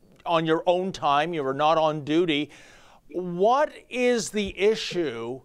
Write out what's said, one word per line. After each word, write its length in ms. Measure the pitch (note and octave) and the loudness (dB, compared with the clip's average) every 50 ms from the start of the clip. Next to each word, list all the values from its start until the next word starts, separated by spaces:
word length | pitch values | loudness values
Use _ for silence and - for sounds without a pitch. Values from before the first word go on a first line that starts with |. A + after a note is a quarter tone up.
| _ _ - - - | _ _ -20 -12 -4
on 220 | F3 E3+ E3 E3 | 0 0 2 2
your 160 | D#3+ D#3+ E3+ - | 2 0 2 2
own 260 | F3+ F3 F3+ F#3 F#3+ | 2 0 0 -2 -4
time. 420 | F#3 - E3 D3 C#3+ D3 D#3 F3 F3 | -6 -2 0 2 2 2 0 0 -4
You 80 | D3+ | -2
were 120 | C3+ C3 C#3 | -2 -2 0
not 240 | C#3 D3+ D#3 E3 D#3+ | 2 2 4 4 4
on 260 | D#3+ D#3 D3+ D#3 C3+ | 2 2 0 -2 -2
duty. 460 | C#3+ D3+ E3+ F#3 D#3+ D3 C#3+ D3 - - - - - - - - - - - _ - | 0 2 2 2 2 0 0 -2 -4 -10 -18 -20 -20 -20 -20 -20 -20 -20 -20 _ -12
What 640 | - F3 F#3 F3 F3 F3 G3 A3+ B3+ C#4 D4+ C#4 - - - - | -10 -8 -8 -6 -2 0 2 2 4 2 0 -2 -4 -12 -16 -8
is 400 | - B3+ B3 B3 B3 A3+ - - | -4 0 2 2 2 0 -2 -4
the 260 | G3 G#3+ G3 F#3+ - | -4 -4 -4 -4 -2
issue, 840 | F3 G3 G#3+ A3 G#3+ - - - F3 E3 C3+ A#2 A2+ A#2 A#2+ C3+ C3 | 2 2 2 2 0 -4 -6 -4 -4 -4 -4 -6 -6 -8 -8 -10 -10